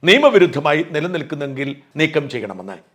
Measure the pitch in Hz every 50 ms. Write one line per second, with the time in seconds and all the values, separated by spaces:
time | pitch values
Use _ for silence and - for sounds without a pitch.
0 | - 170 202 269 294 285 233 202 180 165 - 147 143 151 147 156 170 165 - 151
1 | 151 180 180 165 147 151 156 143 143 143 135 131 139 139 139 _ _ _ _ 151
2 | 156 156 156 156 143 131 - 120 104 101 95 92 92 98 95 82 _ _ _